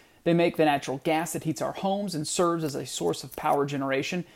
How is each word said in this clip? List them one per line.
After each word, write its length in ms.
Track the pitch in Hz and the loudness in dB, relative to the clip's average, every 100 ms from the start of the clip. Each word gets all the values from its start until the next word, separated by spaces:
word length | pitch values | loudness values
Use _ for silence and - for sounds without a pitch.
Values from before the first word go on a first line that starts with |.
| - _ | -20 _
They 120 | 170 | 2
make 220 | 170 175 170 | 4 4 4
the 100 | 151 | 2
natural 340 | 139 - 135 | 2 -2 -4
gas 300 | - 151 170 | 0 0 -2
that 100 | 165 | -4
heats 180 | 156 147 | -4 -2
our 120 | 135 | -4
homes 420 | - 190 202 208 | -2 -2 0 -2
and 140 | 160 151 | -4 -2
serves 340 | - 175 170 | 2 2 2
as 140 | 156 135 | -2 -4
a 100 | 135 | -6
source 380 | - 170 156 | -2 -2 -2
of 100 | 135 | -6
power 320 | - 156 143 143 | -4 2 2 2
generation. 580 | 139 135 135 143 180 - | -2 0 -2 -2 -4 -6